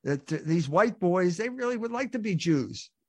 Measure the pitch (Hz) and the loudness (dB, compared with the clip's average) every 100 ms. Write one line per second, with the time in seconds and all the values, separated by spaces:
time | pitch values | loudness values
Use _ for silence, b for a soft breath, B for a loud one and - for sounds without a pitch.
0 | 135 143 - 156 156 170 135 165 226 - | -4 -4 -2 -6 0 0 2 4 4 2
1 | 180 185 180 170 240 254 240 233 233 240 | 2 4 2 0 -6 -4 -4 -2 -4 -4
2 | 277 247 214 170 170 147 117 113 - _ | -4 -4 -2 0 2 2 0 -8 -16 _